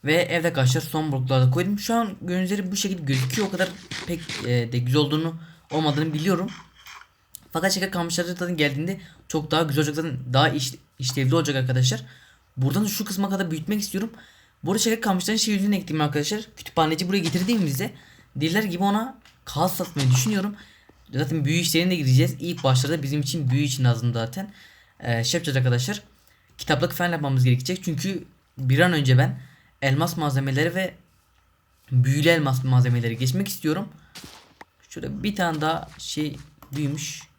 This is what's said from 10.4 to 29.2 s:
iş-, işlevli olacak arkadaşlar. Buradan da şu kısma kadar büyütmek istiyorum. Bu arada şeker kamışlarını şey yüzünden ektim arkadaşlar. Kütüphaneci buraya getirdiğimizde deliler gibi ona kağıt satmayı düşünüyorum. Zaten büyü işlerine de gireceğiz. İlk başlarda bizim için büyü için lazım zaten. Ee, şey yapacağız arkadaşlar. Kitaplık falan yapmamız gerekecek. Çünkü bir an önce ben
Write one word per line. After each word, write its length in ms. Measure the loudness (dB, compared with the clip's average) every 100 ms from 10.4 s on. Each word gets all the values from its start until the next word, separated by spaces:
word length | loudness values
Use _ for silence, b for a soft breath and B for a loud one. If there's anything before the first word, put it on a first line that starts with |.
| 4
iş-, 260 | 2 -4 -8 _ _
işlevli 360 | -4 0 2 2
olacak 200 | 2 0
arkadaşlar. 460 | 0 2 2 0 B B B B B -2
Buradan 260 | 0 0
da 40 | -2
şu 180 | -4 -6
kısma 240 | -4 -2
kadar 220 | -2 -2
büyütmek 280 | -4 -4 -4
istiyorum. 320 | -4 -6 -6 B B B B B
Bu 80 | -2
arada 120 | 0
şeker 180 | 2 0
kamışlarını 380 | 0 0 0 0
şey 140 | 0
yüzünden 240 | 0 2 0
ektim 240 | -2 -2
arkadaşlar. 400 | 0 0 -2 -4 -6 -16
Kütüphaneci 500 | -4 2 2 2 0
buraya 120 | 0
getirdiğimizde 760 | 0 0 0 2 2 0 -4 B B B B -4
deliler 280 | 0 0
gibi 200 | 0 0
ona 340 | 2 2 -2 -8 -20 _ -10
kağıt 260 | 0 0
satmayı 400 | 0 -4 0 4
düşünüyorum. 440 | 4 4 0 -2 -6 B B B B -8
Zaten 320 | -4 -2 0 0
büyü 140 | 0
işlerine 320 | 2 2 2
de 40 | 2
gireceğiz. 400 | 4 6 6 0
İlk 240 | -6 -2
başlarda 400 | 2 2 2 -2
bizim 180 | -2 -4
için 280 | -2 -2 0
büyü 140 | 0
için 200 | 0 2
lazım 300 | 2 2 0
zaten. 400 | -2 -4 -6 -12 B B B B B
Ee, 240 | -4 -2
şey 140 | 0 -2
yapacağız 200 | 0 0
arkadaşlar. 460 | 2 2 0 -6 -10 b b b b -16
Kitaplık 340 | -2 0 0
falan 200 | 0 -2
yapmamız 320 | 0 0 4
gerekecek. 400 | 4 4 0 -4
Çünkü 420 | -2 -2 -2 -4 -8 _ _ -6
bir 220 | 0 4
an 140 | 4
önce 240 | 4 4
ben 220 | 4